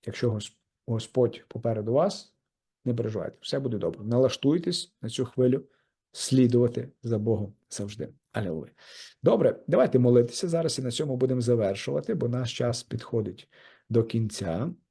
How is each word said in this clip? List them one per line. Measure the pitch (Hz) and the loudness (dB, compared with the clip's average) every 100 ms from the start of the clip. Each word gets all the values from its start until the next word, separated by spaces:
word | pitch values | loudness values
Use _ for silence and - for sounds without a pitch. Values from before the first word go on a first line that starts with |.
| - | -10
Якщо | 110 123 | -2 -2
Гос-, | 110 - _ _ _ - | -2 -8 _ _ _ -6
Господь | 113 - - 117 - _ | -4 -2 2 0 0 _
попереду | - 117 110 107 | -6 -4 -2 0
вас, | 127 185 - - _ _ _ _ _ 123 | 2 0 -2 -14 _ _ _ _ _ -4
не | |
переживайте, | 120 113 107 80 - | -2 -2 -4 -8 -12
все | - 139 | -6 -4
буде | 135 110 | -4 -2
добре. | 85 82 | -4 -6
Налаштуйтесь | 104 117 131 - 139 165 175 175 - _ | -2 2 2 2 0 2 0 -4 -8 _
на | - | -10
цю | 120 131 | -6 -6
хвилю, | - 127 131 - _ _ _ _ | 2 2 2 -4 _ _ _ _
слідувати | - - 131 123 120 120 120 123 _ | -10 0 4 6 6 2 0 -10 _
за | 117 110 | -4 -2
Богом | 107 107 104 - _ | 0 0 -2 -10 _
завжди. | - 104 104 - - _ | -10 -10 -8 -12 -12 _
Алілуя. | - 98 80 73 _ - - - _ | -6 -4 -6 -8 _ -20 -20 -20 _
Добре, | - 190 135 - - | 2 4 4 2 0
давайте | 175 254 131 | 2 4 4
молитися | 123 123 120 - 180 | 6 6 4 0 -2
зараз | 165 160 - | -2 -2 -2
і | |
на | 127 | -6
цьому | 117 151 127 | -4 -4 0
будемо | 131 127 | 0 0
завершувати, | 117 120 101 101 - 143 147 | 2 4 2 -2 -4 -4 -2
бо | 214 120 | -2 -2
наш | 123 123 - | -2 -4 -2
час | 123 117 | -2 -2
підходить | - 113 - 117 104 90 - _ - _ _ | -6 -10 -4 -4 -4 -8 -18 _ -20 _ _
до | 113 | 0
кінця. | 113 117 107 - 87 82 147 175 _ | 2 0 -2 -4 -4 -2 -4 -8 _